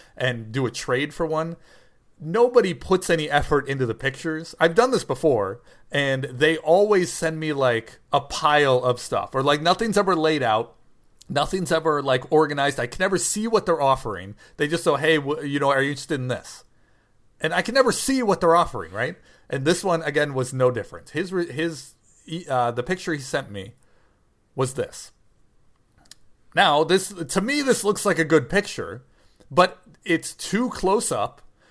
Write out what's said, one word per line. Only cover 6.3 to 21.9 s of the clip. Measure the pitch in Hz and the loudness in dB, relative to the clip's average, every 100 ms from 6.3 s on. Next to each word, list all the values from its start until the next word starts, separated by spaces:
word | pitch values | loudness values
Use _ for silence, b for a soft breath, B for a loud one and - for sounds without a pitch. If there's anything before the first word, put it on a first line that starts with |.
| 123 151 156 | 0 2 2
always | 156 180 208 196 170 | 4 4 4 2 0
send | - 165 160 | -2 -4 -4
me, | 156 | -4
like, | 143 127 113 - - _ | 0 2 0 -4 -16 _
a | 143 | -2
pile | 135 - 156 147 139 127 | -2 0 2 4 6 4
of | 123 117 | 2 -2
stuff, | - 107 95 | -4 -4 -2
or, | 131 | -2
like, | 139 147 | 0 2
nothing's | 165 185 226 202 | 2 0 0 0
ever | 190 170 | 2 2
laid | 156 151 | 2 0
out, | 120 110 117 - _ _ _ _ - | 2 0 -2 -12 _ _ _ _ -6
nothing's | 139 151 190 170 | -4 -2 -4 -2
ever, | 160 156 147 | 0 0 0
like, | 139 131 135 | 0 -2 2
organized. | 151 156 143 143 139 | 2 4 2 -2 -2
I | 120 | -6
can | - | -2
never | 190 185 | -2 0
see | - 208 226 | -2 -2 0
what | 220 - | 0 0
they're | 160 | 2
offering. | 139 131 117 92 95 107 b - | 2 0 -2 -10 -12 -16 b -4
They | 147 | -2
just | 165 | 0
say, | 165 139 | 0 2
"Hey, | 156 156 | 2 2
w-, | 139 151 | 0 -4
you | 143 143 | -4 0
know, | 139 | 2
are | 135 | 2
you | 139 | 0
interested | 139 - 143 | -4 -6 -6
in | 127 | -4
this?" | 113 - - - _ _ _ _ _ _ _ | -6 -8 -20 -20 _ _ _ _ _ _ _
And | 160 | -4
I | 170 | -2
can | 202 | 2
never | 269 254 | 2 2
see | - - 269 | 2 0 0
what | 220 185 | 0 2
they're | 170 170 | 4 4
offering, | - 113 82 | 2 -4 -8
right? | 98 135 180 b b - | -6 -6 -6 b b -10
And | 139 139 | -2 0
this | 180 | 0
one, | 196 165 | 0 -2
again, | 147 143 147 | 0 -2 0
was | 131 127 | -2 -4
no | 131 127 | 0 2
different. | 113 - - - | 0 -6 -14 -10
His | 147 185 | -8 -4
re-, | 185 170 | -4 -4
his, | 135 170 143 - | -4 -6 -6 -14